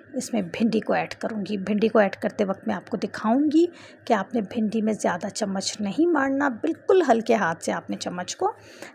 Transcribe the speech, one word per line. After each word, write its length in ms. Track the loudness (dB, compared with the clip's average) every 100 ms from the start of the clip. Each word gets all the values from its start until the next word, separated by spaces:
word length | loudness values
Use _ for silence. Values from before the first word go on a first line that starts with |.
| -10 -8
इसमें 320 | -4 -4 -2
भिंडी 320 | 0 2 2
को 140 | 0
ऐड 200 | -2 -2
करूँगी। 420 | -6 -6 -6 -4 -4
भिंडी 300 | 0 2 4
को 120 | 4
ऐड 140 | 4
करते 300 | 2 -6 -2
वक्त 240 | -2 -2 -4
मैं 60 |
आपको 220 | -6 -4 -6
दिखाऊँगी 720 | -6 -2 0 2 4 4 2 -2 -20 -12 -2
कि 80 |
आपने 280 | 0 0 -4
भिंडी 400 | -2 -2 -2 0
में 100 | 0
ज़्यादा 360 | 0 0 -2 -6
चम्मच 480 | -4 -4 -4 -4 -4
नहीं 260 | -4 2 2
मारना, 420 | 4 2 0 0
बिल्कुल 540 | -2 -4 -4 4 4
हल्के 320 | 6 2 4
हाथ 200 | 2 2
से 180 | -2 -4
आपने 240 | -4 -6 -8
चम्मच 380 | -6 -8 -8
को 200 | -4 -4 -4 -18 -20 -18